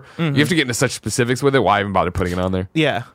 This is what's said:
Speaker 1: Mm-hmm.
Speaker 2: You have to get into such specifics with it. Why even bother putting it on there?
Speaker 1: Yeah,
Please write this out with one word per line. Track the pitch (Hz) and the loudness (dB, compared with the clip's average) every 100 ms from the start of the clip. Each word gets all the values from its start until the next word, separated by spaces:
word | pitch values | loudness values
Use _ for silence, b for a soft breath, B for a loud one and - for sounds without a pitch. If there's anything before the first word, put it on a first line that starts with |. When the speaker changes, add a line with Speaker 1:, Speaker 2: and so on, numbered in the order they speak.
| - B | -2 B
Speaker 1:
Mm-hmm. | 160 139 | -2 0
Speaker 2:
You | |
have | 147 | 2
to | 165 | 0
get | |
into | 131 | 0
such | 113 127 | 0 -2
specifics | - 113 - 120 127 | -2 -4 -2 0 0
with | 139 135 | 2 2
it. | |
Why | 95 101 | 4 2
even | 101 | 2
bother | 95 87 | 0 0
putting | - 90 | 0 -2
it | 90 | 0
on | 92 | -2
there? | 92 92 | -2 -4
Speaker 1:
Yeah, | 160 147 104 120 | -2 0 -2 -6